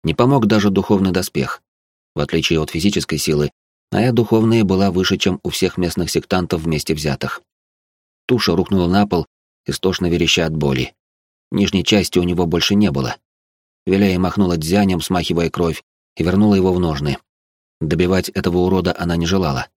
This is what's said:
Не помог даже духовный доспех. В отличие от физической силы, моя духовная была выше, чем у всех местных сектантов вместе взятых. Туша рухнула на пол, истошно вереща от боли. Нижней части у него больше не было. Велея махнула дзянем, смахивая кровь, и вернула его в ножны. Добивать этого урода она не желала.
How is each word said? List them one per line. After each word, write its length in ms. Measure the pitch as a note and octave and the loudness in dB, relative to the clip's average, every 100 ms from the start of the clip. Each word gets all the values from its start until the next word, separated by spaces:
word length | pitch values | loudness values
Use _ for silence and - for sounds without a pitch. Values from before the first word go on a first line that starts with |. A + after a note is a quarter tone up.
Не 100 | E2 | -4
помог 340 | D#2 B2 C#3 G#2+ | 2 2 4 4
даже 220 | A2 G2+ | 2 2
духовный 420 | G2 F#2+ G#2 F#2+ | 0 2 2 2
доспех. 500 | F2+ F2+ - C2 - _ _ _ _ _ - | 0 -4 -4 -6 -8 _ _ _ _ _ -8
В 40 | |
отличие 400 | D2 E2 D2+ D#2+ | -2 -2 0 -2
от 100 | D2+ | -2
физической 480 | E2 G2 G2 - D#2 | -2 0 -2 -4 -4
силы, 340 | - D2+ D2 _ _ _ _ | -2 0 -2 _ _ _ _
моя 200 | G2+ A#2+ | 0 2
духовная 520 | A#2 A2 A2+ A2 A2+ | 2 2 2 4 2
была 280 | G2+ F#2+ G2 | 2 2 2
выше, 260 | F2+ F#2 F#2+ | 0 0 0
чем 220 | F#2+ F#2 | -2 -2
у 60 | F2 | -6
всех 280 | - F#2 - | -2 -2 -2
местных 340 | F2 F2+ E2 | -4 -2 -2
сектантов 500 | E2 - F#2 F2 E2+ | -4 -2 -2 -2 -4
вместе 320 | D#2+ D#2 - | -2 -4 -2
взятых. 480 | D#2 D2+ C2+ C2+ - _ _ _ _ _ _ _ _ - | -4 -2 -4 -6 -10 _ _ _ _ _ _ _ _ -2
Туша 300 | B2 - E2+ | 0 2 0
рухнула 320 | F2+ G2 F2 | 2 0 2
на 200 | F#2+ G#2 | 2 2
пол, 180 | F2 - _ _ _ - | 0 -4 _ _ _ -10
истошно 440 | - - F#2 F2+ | -4 -2 -2 0
вереща 360 | E2+ E2 - E2 | 0 2 0 0
от 100 | D#2 | 0
боли. 380 | C#2+ C2 B1 _ _ _ _ _ _ | 0 -2 -4 _ _ _ _ _ _
Нижней 320 | - G2 F#2+ | -2 0 0
части 360 | - G#2+ F2 F2+ | 2 0 2 0
у 40 | |
него 220 | F2 F2 F2 | 0 0 0
больше 300 | E2+ - G2+ | 0 0 2
не 160 | G#2 | 2
было. 240 | C#2 B1+ - _ _ _ _ _ _ - | 0 -4 -8 _ _ _ _ _ _ -2
Велея 340 | F#2+ G2+ F#2 | 2 2 2
махнула 380 | F#2 G#2 F#2+ E2+ | 0 0 0 0
дзянем, 440 | D#2 G2 G2+ F2+ | 0 2 2 0
смахивая 480 | - F#2 E2 E2+ E2 | -2 -4 -2 -2 -2
кровь, 340 | - E2+ D#2 _ _ _ - | -2 -4 -4 _ _ _ -4
и 80 | |
вернула 320 | E2 F#2+ G#2+ G2+ | 0 2 4 4
его 180 | F#2 | 2
в 60 | F2+ | 0
ножны. 380 | F2 D2 D2 C2+ _ _ _ _ _ _ | -2 -2 -4 -6 _ _ _ _ _ _
Добивать 500 | D#2+ D#2+ F2+ F#2+ F2 | -4 0 2 0 -2
этого 280 | - F#2 F2 | -4 -2 0
урода 380 | F2+ F#2+ F2 - | 2 2 0 -2
она 180 | E2+ E2+ | -2 -2
не 100 | E2 | 0
желала. 420 | F#2+ E2+ C2+ - | 0 0 -4 -8